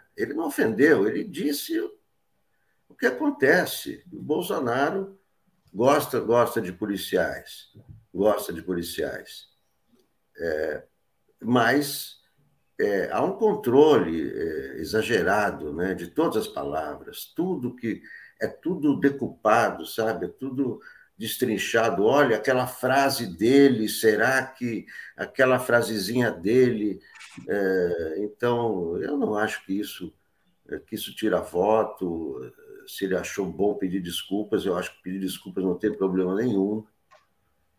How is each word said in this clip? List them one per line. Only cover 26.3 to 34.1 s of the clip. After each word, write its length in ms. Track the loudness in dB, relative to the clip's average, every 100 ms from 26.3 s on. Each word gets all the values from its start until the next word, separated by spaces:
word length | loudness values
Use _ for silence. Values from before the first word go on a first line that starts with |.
dele?" 680 | 0 2 6 6 4 -2 -4 -12 -20 -20 -14 -6
É, 680 | -2 2 2 0 -2 -4 -6
então, 760 | -6 -2 0 0 0 -2 -2 -4
eu 180 | -4 -2
não 200 | -2 0
acho 280 | -2 -4
que 160 | -6 -6
isso, 320 | -6 -10 -14 -16 _ _ _ _ -14
é, 120 | -12
que 160 | -10 -10
isso 200 | -10 -4
tira 240 | -2 0
voto. 1120 | 0 0 2 2 2 -4 -6 -4 -8 -10 -14 -18 -20 -20 -16
Se 160 | -6
ele 140 | -2 -2
achou 280 | -4 -6 -6
bom 280 | 0 0
pedir 280 | 0 -2 -4
desculpas, 640 | -6